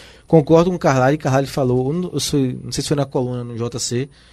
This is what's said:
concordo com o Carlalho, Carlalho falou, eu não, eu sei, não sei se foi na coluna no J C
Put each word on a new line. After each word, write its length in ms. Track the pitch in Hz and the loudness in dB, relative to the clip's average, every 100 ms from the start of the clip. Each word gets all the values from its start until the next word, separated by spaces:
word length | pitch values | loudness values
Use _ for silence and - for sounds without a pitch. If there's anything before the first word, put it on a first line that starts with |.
| - - - | -20 -14 2
concordo 420 | 165 139 165 175 | 2 6 4 4
com 60 | |
o 40 | 175 | 0
Carlalho, 380 | 160 131 131 151 | 2 4 2 2
Carlalho 300 | 143 135 139 | 0 0 0
falou, 460 | - 127 127 131 | -2 0 0 0
eu 0 | 170 | -4
não, 100 | 180 | -4
eu 60 | 147 | -6
sei, 380 | - 143 131 127 | -2 0 -2 -4
não 100 | 123 | -8
sei 100 | - | -8
se 60 | - | -2
foi 80 | 147 | -2
na 100 | 139 | -2
coluna 380 | 139 123 123 | -2 -4 -6
no 120 | 120 113 | -8 -6
J 220 | 117 117 | -6 -6
C 300 | - 120 139 - - | -6 -4 -6 -12 -20